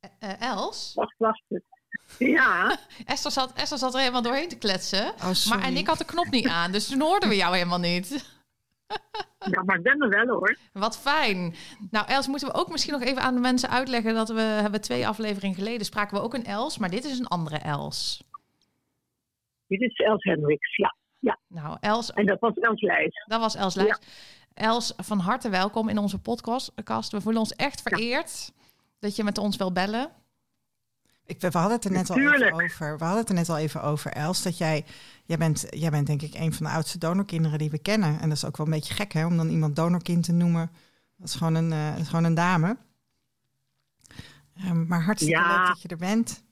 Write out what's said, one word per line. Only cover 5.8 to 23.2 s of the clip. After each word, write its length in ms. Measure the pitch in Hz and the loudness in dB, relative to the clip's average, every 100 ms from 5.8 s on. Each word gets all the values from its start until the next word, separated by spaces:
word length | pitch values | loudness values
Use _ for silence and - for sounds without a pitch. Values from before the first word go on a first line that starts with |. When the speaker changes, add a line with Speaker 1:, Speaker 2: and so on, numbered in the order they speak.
| 294 | 0
Speaker 1:
had 120 | 320 | 0
de 60 | |
knop 260 | 320 330 349 | 0 -2 2
niet 180 | 262 240 | 2 2
aan, 240 | 170 175 | 2 0
dus 160 | 196 208 | 0 -2
toen 120 | 269 | 0
hoorden 280 | 311 392 403 | 2 4 4
we 80 | 208 | 4
jou 180 | 175 180 | 4 4
helemaal 220 | 175 180 | 2 0
niet. 580 | 175 175 180 277 - - _ _ _ _ _ | 0 0 -2 -8 -10 -20 _ _ _ _ _
<laughs> 640 | 415 _ 440 - _ - | -10 _ -10 -10 _ -4
Speaker 2:
Ja, 120 | 185 | -2
maar 140 | 185 185 | 0 0
ik 60 | |
ben 180 | 175 285 | 2 2
er 60 | 269 | 4
wel, 180 | 202 240 | 2 2
hoor. 300 | 226 190 285 - | 2 0 -2 -8
Speaker 1:
Wat 260 | 202 214 - | -4 -4 -2
fijn. 560 | 269 302 262 190 175 165 - - 196 | 0 2 2 0 -2 -6 -16 -16 -4
Nou, 160 | 220 208 | -2 2
Els, 200 | 262 262 | 0 0
moeten 200 | 277 277 | -2 -2
we 60 | |
ook 140 | - 359 | -2 -2
misschien 220 | 320 - | -2 -2
nog 100 | 294 | -2
even 200 | 247 269 | 0 0
aan 120 | 262 | 0
de 60 | 247 | 2
mensen 300 | 247 254 247 | 2 2 2
uitleggen 440 | 247 262 240 220 | 0 0 0 0
dat 140 | 226 220 | 0 0
we 120 | 220 | 0
hebben 400 | 220 214 208 208 | 2 2 2 0
twee 260 | 202 247 233 | -2 -2 0
afleveringen 500 | 214 220 202 196 180 | -2 -4 -2 -4 -4
geleden 300 | 196 240 208 | -4 -4 -4
spraken 300 | - 208 202 | -2 -2 -2
we 60 | |
ook 120 | 226 | -2
een 100 | 254 | -4
Els, 340 | 226 202 269 - | -4 -4 -4 -2
maar 120 | 196 | -2
dit 140 | 185 | -2
is 140 | 277 262 | -4 -4
een 80 | 247 | -2
andere 320 | 180 160 151 | -2 -2 -4
Els. 640 | - 147 143 - - - - - _ _ _ _ _ _ _ _ _ _ _ _ _ | -4 -4 -4 -6 -6 -6 -10 -20 _ _ _ _ _ _ _ _ _ _ _ _ _
Speaker 2:
Dit 140 | 196 | -2
is 140 | 254 - | -2 2
Els 240 | 214 214 | 2 2
Hendricks, 520 | 190 165 147 - - - | 0 0 2 0 0 0
ja. 180 | 196 - _ _ | -2 -2 _ _
Ja. 200 | 247 - _ | -2 -2 _
Speaker 1:
Nou, 280 | 175 147 - | -12 -10 -6
Els 320 | 208 220 233 | 0 0 0
Speaker 2:
En 140 | - 202 | 0 2
dat 140 | 190 | 4
was 140 | 233 | 0
Els 260 | 220 285 220 | 2 0 2
Leijs. 440 | 196 156 156 - | 0 2 0 -4